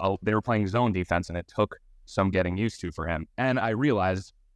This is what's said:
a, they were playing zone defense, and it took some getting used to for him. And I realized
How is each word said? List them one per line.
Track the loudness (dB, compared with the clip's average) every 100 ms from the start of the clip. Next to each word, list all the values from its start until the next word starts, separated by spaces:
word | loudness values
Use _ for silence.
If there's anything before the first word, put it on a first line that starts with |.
a, | -2 0
they | 0
were | 0
playing | 2 0 2
zone | 2 2
defense, | 0 0 0 0
and | -8
it | -6
took | 0 0 -2 -20 -20 -8
some | 0 2
getting | 2 0 0
used | -2 -4
to | -10
for | -6 -4
him. | -4 -6 -2
And | 0 0
I | 0
realized | 0 2 2 2 0 -6 _ _